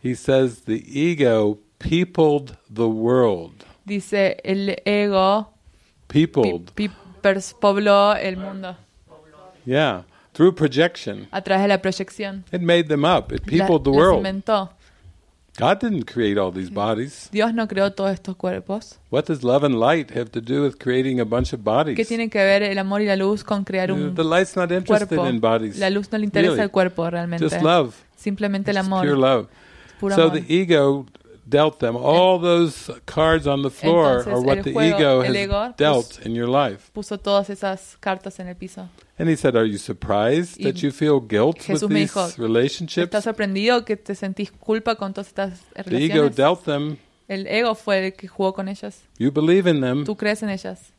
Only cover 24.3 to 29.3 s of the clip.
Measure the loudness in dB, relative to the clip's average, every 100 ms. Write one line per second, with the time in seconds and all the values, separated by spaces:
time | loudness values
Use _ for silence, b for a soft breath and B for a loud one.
24.3 | 2 0 -2 -2 -2 2 0 2 -2 0
25.3 | 0 2 2 -2 -2 -2 -2 -4 -4 -2
26.3 | 2 2 2 0 0 0 -2 -4 -4 -6
27.3 | -4 -2 0 2 2 0 -8 _ _ -8
28.3 | -4 -4 -4 -2 -2 -2 -2 0 2 4